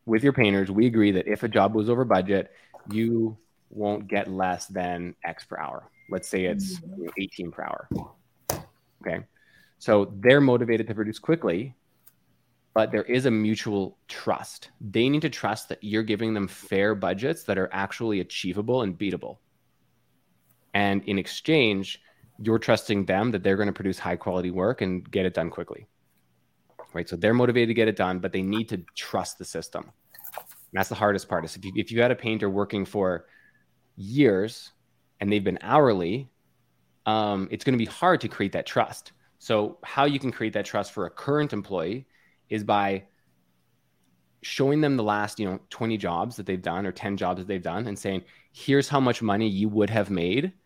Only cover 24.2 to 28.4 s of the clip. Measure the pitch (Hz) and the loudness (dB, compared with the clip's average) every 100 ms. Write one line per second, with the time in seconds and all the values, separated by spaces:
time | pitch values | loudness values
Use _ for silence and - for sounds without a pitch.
24.2 | 101 90 90 92 101 131 95 90 - 98 | -2 -2 -2 0 0 0 -2 -4 -2 -2
25.2 | 90 87 82 - 85 - - _ _ _ | 0 0 -4 -6 -12 -14 -18 _ _ _
26.2 | _ _ _ _ _ - - 85 85 85 | _ _ _ _ _ -20 -12 -8 -8 0
27.2 | 104 120 123 120 117 113 110 101 92 92 | 2 4 4 4 4 4 2 2 0 -2
28.2 | 92 95 | -4 -4